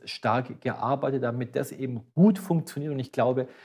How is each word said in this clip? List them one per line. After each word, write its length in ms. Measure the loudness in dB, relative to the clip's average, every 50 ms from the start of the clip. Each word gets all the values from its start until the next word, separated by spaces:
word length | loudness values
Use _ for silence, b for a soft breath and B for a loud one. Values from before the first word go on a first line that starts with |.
| -14
stark 560 | -14 -10 -4 0 2 2 2 0 -2 -8 -8
gearbeitet, 640 | -6 -6 -4 -2 0 0 0 0 0 0 0 0 -2
damit 320 | -2 -2 -4 -4 -4 -2
das 160 | -2 -4 -4 -4
eben 300 | -8 -8 -6 -6 -8 -10 -2 _
gut 240 | 6 6 6 6 4
funktioniert. 540 | 0 -2 0 0 -2 -2 -6 -6 -6 -4 -4
Und 80 | -4
ich 100 | -6 -4
glaube, 380 | -2 0 2 2 2 0 -2 -4 B B B